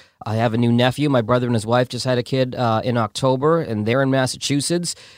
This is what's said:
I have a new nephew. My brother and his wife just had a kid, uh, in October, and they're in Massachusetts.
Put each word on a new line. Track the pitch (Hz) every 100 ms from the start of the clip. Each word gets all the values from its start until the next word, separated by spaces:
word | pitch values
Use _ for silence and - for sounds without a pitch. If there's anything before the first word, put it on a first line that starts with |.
| - - -
I | 110
have | 117
a | 117
new | 120
nephew. | 120 127 127 147
My | 127
brother | 110 123 123
and | 117
his | 107
wife | 123 127
just | 120
had | 127 123
a |
kid, | - 131 127
uh, | 123 117 110
in | 127 120
October, | 107 - 131 131 147 165
and | 143 107 107
they're | 131
in | 135
Massachusetts. | 135 131 135 - 143 - 175 170 - -